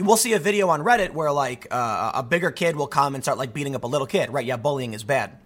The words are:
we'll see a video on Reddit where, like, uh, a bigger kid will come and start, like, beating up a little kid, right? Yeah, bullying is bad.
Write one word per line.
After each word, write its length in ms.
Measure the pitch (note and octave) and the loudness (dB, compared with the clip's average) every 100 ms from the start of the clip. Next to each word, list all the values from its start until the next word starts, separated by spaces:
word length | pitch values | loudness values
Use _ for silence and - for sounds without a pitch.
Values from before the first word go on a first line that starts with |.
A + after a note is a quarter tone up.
we'll 160 | F#3+ A3 | 4 4
see 160 | A#3+ | 4
a 60 | G#3+ | 2
video 320 | E3+ G#3 F#3 | 2 2 2
on 120 | D3+ | 2
Reddit 280 | F3+ A#3+ F3+ | 4 2 2
where, 200 | D3 D#3 | -2 0
like, 360 | C#3+ C3+ B2 - | 0 0 -4 -6
uh, 420 | B2 A#2 G2+ A2 | -2 -2 0 -2
a 80 | - | -2
bigger 280 | A#2+ E3+ F3 | 0 0 0
kid 260 | - E3+ D3+ | 0 -2 0
will 100 | C#3+ | -2
come 280 | D3 C#3 | 2 2
and 80 | C3+ | 0
start, 160 | D3 A#2+ | -2 -2
like, 140 | C3+ | -4
beating 220 | G#2+ C#3+ | -4 -4
up 100 | C3 | -4
a 40 | A#2+ | -2
little 180 | C#3+ C3+ | -2 0
kid, 240 | G3 A#2+ | 0 0
right? 140 | C3+ | -2
Yeah, 120 | A#2 B2 | -4 -2
bullying 380 | C#3+ C#3 B2 | -2 -2 -4
is 100 | G#2+ | -8
bad. 340 | G#2+ B2 G2+ - | -2 -2 -2 -10